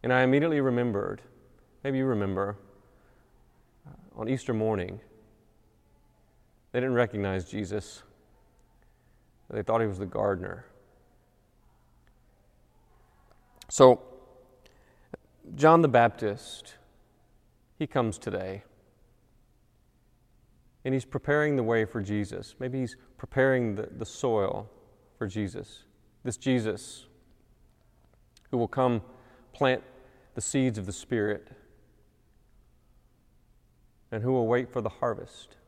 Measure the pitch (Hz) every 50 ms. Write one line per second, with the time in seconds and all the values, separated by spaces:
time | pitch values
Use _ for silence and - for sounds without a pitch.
0 | - 113 127 127 127 127 131 143 151 165 156 147 135 131 120 120 123 123 107 98
1 | 101 92 98 - - - - - - - - - _ _ _ _ - 139 135 131
2 | 135 135 123 104 104 98 95 95 98 98 104 104 - - - - _ _ _ -
3 | _ _ _ _ _ _ _ _ _ _ _ _ _ _ _ _ _ 147 139 -
4 | - - - - 113 110 135 127 - - 120 110 110 110 110 98 90 92 92 110
5 | - - - - - - _ _ _ _ _ _ _ _ _ _ _ _ _ _
6 | _ _ _ _ _ _ _ _ _ _ _ _ _ _ - 123 123 131 127 120
7 | 123 113 - 107 98 95 95 95 87 - - 107 104 90 101 104 95 - - -
8 | - - - _ _ _ _ _ _ _ _ _ _ _ _ _ _ _ _ _
9 | _ _ _ _ _ _ _ _ _ _ - 107 104 - 113 117 113 107 98 90
10 | 101 90 - 107 104 101 98 90 90 95 - 117 - - - - - _ _ _
11 | _ _ _ _ _ _ _ _ _ _ _ _ _ _ _ _ _ _ _ _
12 | _ - _ _ _ _ _ _ _ _ _ _ _ _ _ _ _ _ _ _
13 | _ _ _ _ _ _ - _ _ _ _ - - - - - 139 127 123 -
14 | - - - - - - - - - _ - _ _ - _ _ - _ _ _
15 | - _ - - _ _ _ _ - - - 139 139 156 165 170 170 147 120 123
16 | 117 117 110 - 113 107 101 113 - - - - - - - - - _ _ _
17 | _ _ _ _ _ _ _ _ _ _ _ _ _ _ _ _ 156 - - 143
18 | 120 110 107 - - 127 - 95 92 92 95 101 - - _ _ _ _ _ _
19 | - _ _ _ _ _ _ _ _ _ _ _ _ _ _ _ _ _ _ _
20 | _ _ _ _ _ _ _ _ _ _ _ _ _ _ _ _ _ 131 131 135
21 | 127 - - 135 - - 143 151 151 151 143 131 120 110 117 113 110 107 - 117
22 | 101 95 104 104 104 98 - - - - - _ 127 127 127 135 131 117 - -
23 | - - - - - - - 135 131 135 131 127 123 113 101 101 107 - - 98
24 | 110 - - - - 127 113 107 98 95 - - 104 104 - - - - - _
25 | _ _ _ _ 117 101 95 110 104 95 - 90 90 - - - - _ _ _
26 | _ _ _ _ _ 127 117 - - 135 127 123 110 110 98 - - - - -
27 | - - _ _ _ _ - _ _ _ - _ _ _ _ _ _ _ _ _
28 | _ _ _ _ _ _ _ - _ _ - 123 117 - - 135 131 127 120 113
29 | - - - - - - - - - - - - 147 131 127 - - - - -
30 | - - - - _ _ _ - - - - 139 131 131 117 107 95 95 98 -
31 | - - 127 117 104 104 104 - - - - - - - - - - _ _ _
32 | _ _ _ _ _ _ _ _ _ _ _ - _ _ _ _ _ _ _ -
33 | _ _ _ _ _ _ _ _ _ _ _ _ _ _ _ _ _ _ _ _
34 | _ _ - 110 107 127 131 127 117 110 120 123 127 120 - 127 110 - - -
35 | - 120 110 - - - - - - - - - _